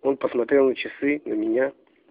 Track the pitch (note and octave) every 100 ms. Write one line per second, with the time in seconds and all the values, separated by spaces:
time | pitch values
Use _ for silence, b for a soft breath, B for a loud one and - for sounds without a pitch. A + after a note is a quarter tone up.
0 | C3+ C#3 B2+ B2 A#2 C#3 C3+ A#2+ A2 -
1 | C#3+ D3 C3+ A2 A2 A2+ C3+ - _ _
2 | _